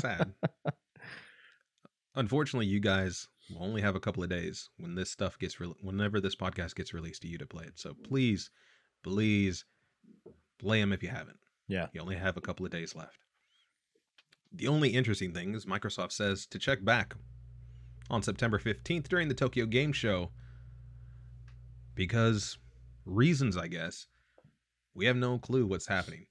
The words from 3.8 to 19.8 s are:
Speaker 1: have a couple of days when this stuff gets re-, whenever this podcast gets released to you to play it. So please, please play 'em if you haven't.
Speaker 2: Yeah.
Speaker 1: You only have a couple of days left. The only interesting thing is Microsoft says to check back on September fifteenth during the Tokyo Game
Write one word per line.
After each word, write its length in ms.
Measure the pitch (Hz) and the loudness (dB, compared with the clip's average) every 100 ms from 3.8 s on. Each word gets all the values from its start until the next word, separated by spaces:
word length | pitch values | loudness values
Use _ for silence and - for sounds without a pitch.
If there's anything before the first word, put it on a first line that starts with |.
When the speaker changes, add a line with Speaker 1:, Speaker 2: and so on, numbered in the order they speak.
Speaker 1:
have 140 | 101 | 2
a 60 | 95 | 2
couple 220 | 110 92 | -2 -2
of 60 | 87 | -2
days 400 | 87 85 - - - | -2 -2 -6 -12 -14
when 180 | 85 87 | -8 -4
this 140 | 92 | -6
stuff 280 | - 95 - | -2 -4 -2
gets 220 | 90 - | -6 -6
re-, 120 | 87 - | -10 -8
whenever 400 | 95 98 104 104 | -4 0 2 2
this 140 | 92 | 0
podcast 400 | - 92 - 85 | -2 -4 -2 -6
gets 180 | - - | -6 -8
released 300 | 85 82 - | -8 -8 -10
to 60 | 82 | -10
you 100 | 82 | -10
to 80 | 73 | -10
play 180 | - | -12
it. 140 | - - | -14 -14
So 160 | 78 | -14
please, 560 | 76 - 135 123 98 - _ _ _ _ _ | -14 -2 2 4 2 -2 _ _ _ _ _
please 600 | 90 101 107 104 98 90 - _ _ _ _ - - - _ _ | -4 2 4 6 4 2 -8 _ _ _ _ -20 -20 -20 _ _
play 240 | 98 110 | 0 2
'em 100 | 101 | 4
if 100 | 95 | 2
you 80 | 87 | -2
haven't. 280 | - 80 - _ _ - | -8 -10 -18 _ _ -4
Speaker 2:
Yeah. 180 | 92 80 | -4 -2
Speaker 1:
You 80 | 82 | -6
only 160 | 85 92 | -6 -2
have 200 | 95 87 | -2 -2
a 40 | |
couple 260 | 95 90 92 | -6 -6 -6
of 60 | |
days 240 | 87 82 - | -6 -8 -10
left. 220 | - - _ _ _ _ _ _ _ _ _ _ _ _ _ | -16 -20 _ _ _ _ _ _ _ _ _ _ _ _ _
The 140 | 165 - | -4 2
only 240 | 151 139 | 4 6
interesting 420 | 123 113 101 92 | 6 4 2 0
thing 220 | 85 90 | -4 -4
is 100 | 110 95 | -4 -2
Microsoft 440 | 98 107 - 87 | -2 -2 -4 -4
says 320 | - 101 95 - | 0 0 0 -4
to 120 | 101 | -4
check 260 | - 117 | -2 2
back 300 | 98 117 98 - - - - - - - - - - | 4 4 2 -6 -16 -18 -18 -18 -18 -18 -18 -16 -2
on 120 | 120 | 0
September 360 | 110 98 113 104 | 0 0 2 2
fifteenth 500 | 113 104 - 170 - | 0 -2 -2 -2 2
during 200 | 180 156 | 2 2
the 60 | |
Tokyo 320 | 131 131 123 113 | 2 2 2 2
Game 260 | 120 | 2